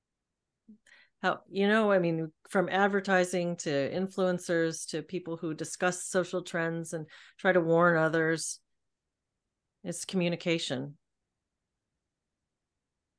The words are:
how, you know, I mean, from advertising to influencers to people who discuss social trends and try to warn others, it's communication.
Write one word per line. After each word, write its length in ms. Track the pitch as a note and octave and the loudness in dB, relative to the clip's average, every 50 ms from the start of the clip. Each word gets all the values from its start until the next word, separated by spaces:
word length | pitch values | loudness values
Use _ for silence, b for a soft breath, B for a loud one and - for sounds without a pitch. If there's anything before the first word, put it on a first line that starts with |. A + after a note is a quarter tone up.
| _ _ _ _ _ _ _ _ _ _ _ _ _ - G#3+ _ b b b b b b b _ | _ _ _ _ _ _ _ _ _ _ _ _ _ -20 -20 _ b b b b b b b _
how, 200 | - F#3 - - - _ | -2 -2 -2 -2 -6 _
you 180 | - F#3+ G3 G3+ | -2 0 2 4
know, 240 | G#3+ A3+ A3 G#3 | 4 4 4 4
I 80 | G3 F#3 | 4 4
mean, 320 | F3 E3+ E3 D#3+ D#3+ D#3 - _ _ - | 4 2 0 0 -2 -6 -8 _ _ -2
from 220 | - G3+ F3+ E3+ | 0 0 0 2
advertising 880 | - F#3+ G3+ G3+ G3+ G3 F#3+ G3+ F#3+ F#3 F3+ F3+ F#3+ F3+ F3 F3 F3 - | 2 2 2 2 2 0 0 2 2 2 2 2 0 -2 -2 -2 -4 -4
to 340 | - E3+ C#3+ C#3 C#3 B2 | -4 -2 0 0 0 0
influencers 960 | - F3+ F#3+ F#3+ - G3+ F#3 F#3 F3+ F3 - - F3 E3 E3 E3 D#3+ - - - | -2 -4 -4 -4 -2 -2 0 0 0 -2 -2 -2 0 0 2 0 -2 -4 -8 -8
to 100 | - D#3 | -8 -8
people 340 | D3+ - F3+ F3 F3 E3 E3 | -8 -8 -8 -8 -8 -8 -8
who 180 | E3 - E3 D#3 | -6 -6 -6 -6
discuss 520 | D#3 D#3+ D#3 - - F#3 F3+ F3+ - - | -6 -8 -10 -4 -2 -2 -2 -2 -2 -6
social 360 | - - F#3+ F3 F3 - F3+ | -4 -2 -2 -2 -2 -4 -6
trends 520 | E3+ - - F3 E3 E3 E3 E3 E3 D#3+ - | -6 -6 -4 -4 -2 -2 -4 -4 -6 -8 -8
and 140 | E3 D#3 B B B B B B - | -10 -10 B B B B B B -2
try 140 | - F#3+ | 0 4
to 80 | F#3 F3+ | 4 4
warn 380 | E3 E3 E3 E3 F3 F3 E3+ D#3+ | 4 4 4 6 6 6 6 4
others, 640 | D#3+ D#3+ D3+ E3 D#3+ D#3+ E3 D#3 - - - - _ _ _ _ _ _ _ _ _ _ _ _ _ _ _ _ _ _ _ _ _ _ _ _ - | 4 2 2 2 2 2 0 -2 -4 -6 -10 -12 _ _ _ _ _ _ _ _ _ _ _ _ _ _ _ _ _ _ _ _ _ _ _ _ -10
it's 220 | F3+ E3+ - - | -10 -8 -8 -8
communication. 880 | - - F#3+ F3 F3 F3 E3 - F3 E3 E3 - - C#3 B2+ C3+ D3 D3 - _ _ _ _ _ _ _ _ _ _ _ _ _ _ _ _ _ _ _ _ _ _ _ _ _ _ _ _ _ _ _ _ _ _ _ _ _ _ _ _ _ _ _ | -4 -2 0 0 0 0 -2 -2 -2 -2 0 -2 -2 -4 -4 -6 -8 -12 -18 _ _ _ _ _ _ _ _ _ _ _ _ _ _ _ _ _ _ _ _ _ _ _ _ _ _ _ _ _ _ _ _ _ _ _ _ _ _ _ _ _ _ _